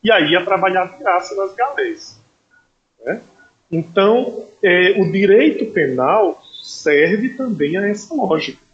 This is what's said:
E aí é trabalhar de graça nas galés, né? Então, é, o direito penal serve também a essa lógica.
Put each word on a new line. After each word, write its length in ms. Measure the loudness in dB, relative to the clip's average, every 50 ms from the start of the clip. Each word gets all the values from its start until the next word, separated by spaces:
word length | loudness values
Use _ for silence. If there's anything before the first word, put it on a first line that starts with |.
| 2
E 80 | 2
aí 240 | 2 2 4 2 2
é 80 | 0 0
trabalhar 420 | 0 -2 0 0 0 0 0 -2 -4
de 120 | -8 -6
graça 340 | -2 0 0 0 -2 -4 -6
nas 200 | -6 -6 -6 -4
galés, 680 | -4 -4 -4 -2 -4 -4 -6 -6 -10 -14 -20 -20 _ _ _ _ _ _ _ _ _ _ _ _ _ _ _ _ _ -8
né? 160 | -8 -8 -8 -10 _ _ _ _ _ _ _ _ _
Então, 720 | -6 -6 -6 -2 0 2 2 4 4 2 0 -2 -8 -12 -14 -16 -10 _
é, 380 | 2 2 4 4 4 2 2 2
o 100 | 0 0
direito 640 | 0 0 4 6 6 6 6 4 2 0 -6 -4
penal 720 | -2 -2 -2 0 0 0 0 2 2 2 2 0 -2 -6 _ -20 -20 -20
serve 680 | -20 -18 -18 -6 -2 0 2 4 4 2 2 0 -2 -6
também 480 | -6 -6 -6 -6 -4 -2 -2 -2 -2 -2
a 100 | -2 -2
essa 260 | -4 -6 -8 -8 -6
lógica. 460 | -4 -2 0 -2 -2 -2 -6 -12 _ _ _